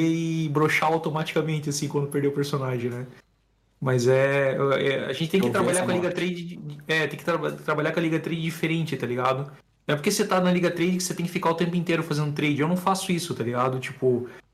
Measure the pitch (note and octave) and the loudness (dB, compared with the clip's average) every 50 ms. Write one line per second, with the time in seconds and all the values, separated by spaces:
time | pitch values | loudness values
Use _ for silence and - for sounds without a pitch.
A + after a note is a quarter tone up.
0 | D#3+ E3 E3 E3 E3 E3 D#3+ D#3+ D#3+ D3+ C#3+ D3+ D#3 D#3 D3+ - D#3 D#3 D#3+ D#3+ | 2 2 2 0 0 0 0 0 -2 0 2 2 4 4 4 2 2 2 2 0
1 | - E3 C#3+ D#3 D#3+ - - E3 D3+ D#3 D#3 D3+ D3 D3+ C#3 - D#3 C#3 - D3 | 0 -2 -2 -2 -4 -2 0 0 0 0 -2 -2 -2 -4 -4 -2 -4 -2 -2 -2
2 | C#3+ C#3+ - C#3+ C#3+ C#3+ C#3+ C#3+ C#3+ C#3+ - C#3 C3 B2+ B2+ B2 A#2 B2 A#2+ B2 | -2 0 0 0 0 2 0 0 -2 -2 -2 -2 -2 -2 -2 -2 -4 -4 -4 -6
3 | B2 B2 - - - _ _ _ _ _ _ _ _ _ _ _ - C3 B2+ B2+ | -10 -12 -16 -20 -20 _ _ _ _ _ _ _ _ _ _ _ 0 2 2 4
4 | A#2+ B2+ C3 C3 C3+ C#3 C#3 C#3+ C#3 C3+ C3 C3 C#3 C#3 C3+ C#3 C#3+ C#3 C3+ C3 | 4 6 6 6 4 4 4 2 2 2 2 2 2 2 2 2 2 0 0 0
5 | A#2 - C3+ - E3 D#3+ F#3+ G3 F#3+ - F3+ G3 F#3 F3 F3+ F3+ F3+ F3+ F3+ F3+ | -2 -4 -4 -4 -2 0 2 2 2 2 2 2 2 2 2 2 0 0 0 0
6 | F3 F3+ F3 F3+ F3 F3+ F3+ F3 E3+ E3+ F3 - - D3+ D3 - - - D#3+ D#3+ | 0 -2 -2 -2 -2 -2 -4 -4 -8 -10 -12 -12 -12 -12 -14 -12 -6 -2 0 0
7 | D#3 D3+ D#3+ D3 - - E3 D#3+ D3+ D3+ D3 D3+ - - D#3 D3 D3 D#3+ D#3 F3 | 0 -2 -4 -4 -2 -2 -2 0 -2 -4 -6 -4 -4 -2 -2 0 0 0 0 0
8 | E3 D#3+ D#3+ D#3+ D#3+ - D#3 D#3+ D#3+ E3 E3 - - D#3+ D#3+ E3 D#3+ D#3 C#3 B2+ | 0 0 0 0 -2 -2 -4 -2 -2 -4 -4 -2 -2 0 0 0 0 -2 -2 -4
9 | - A#2 B2 B2 B2 C3 C3+ C3+ C#3+ C#3+ - - _ _ _ _ _ - D3 D3 | -2 -2 -2 0 0 0 0 0 -4 -8 -12 -18 _ _ _ _ _ -2 -2 0
10 | - G#3 G3+ - G#3 G3 F#3+ F#3 F3+ F3+ F3+ F3+ F3 E3+ - - E3+ F3+ F#3 F3+ | 2 0 2 2 2 2 2 2 4 4 4 4 2 0 0 0 0 0 0 0
11 | - - E3 - F3 F3 - F3+ F3+ E3 E3 E3 F3+ E3+ E3+ F3 E3 - E3 D#3+ | -2 -4 -4 -4 -4 -4 -4 0 0 0 2 2 0 0 0 0 0 0 0 0
12 | D#3+ - D3+ D3 D3+ D3 C#3+ D3 D3 D3+ D3 B2+ D3 D#3+ F3+ F3+ - G3+ F#3+ F#3 | 0 -2 -2 -2 0 -2 -2 0 0 0 2 2 2 2 0 2 2 0 0 0
13 | - - F3+ E3 - - - - A#2 A#2 A#2+ B2 B2 C3 C3 C3 C3 - C3+ - | 0 -2 -2 -2 -2 -4 -4 -4 -2 -2 0 0 0 0 0 -2 -6 -8 -6 0
14 | - B2+ B2 A#2 A#2+ - - - - _ | 2 2 2 2 0 -6 -10 -16 -20 _